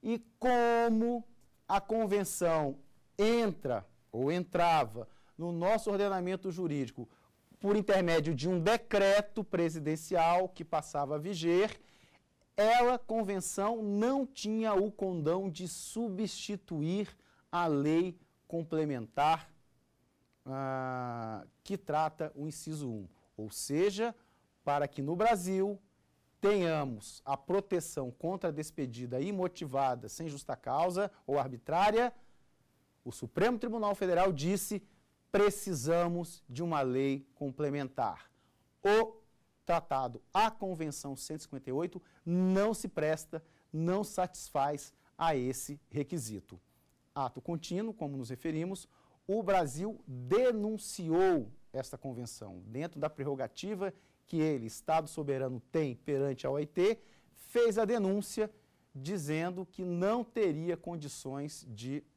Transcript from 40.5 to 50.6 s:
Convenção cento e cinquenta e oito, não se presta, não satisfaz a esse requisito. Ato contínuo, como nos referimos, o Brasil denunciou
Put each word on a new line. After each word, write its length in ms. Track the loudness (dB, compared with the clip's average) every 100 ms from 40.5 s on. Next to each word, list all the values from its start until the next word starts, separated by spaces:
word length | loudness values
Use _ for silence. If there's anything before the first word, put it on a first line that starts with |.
Convenção 640 | 0 -6 -4 -6 -6 -10 -10
cento 240 | -8 -10
e 20 |
cinquenta 260 | -10 -12 -4
e 20 |
oito, 300 | -4 -4 -6 _ _ -2
não 480 | 2 4 4 2
se 120 | 0 -6
presta, 560 | -2 0 0 -4 -12 -12 _ _
não 320 | -2 0 0
satisfaz 880 | -2 -2 -4 -4 -4 0 0 0 -8 _ _ -2
a 180 | 2
esse 460 | 2 0 -4 -8 -12 _
requisito. 720 | -6 -2 -4 -6 -10 -12 -20 _ _ _ _ _
Ato 260 | -6 -4 -6
contínuo, 540 | -6 -6 -4 -4 -4
como 240 | -6 -8 -6
nos 100 | -8
referimos, 580 | -6 -4 -4 -4 -6 -12 _ _ _ -4
o 160 | -2
Brasil 560 | 2 2 2 -2 -6 -6 -12
denunciou 1400 | -12 2 4 4 2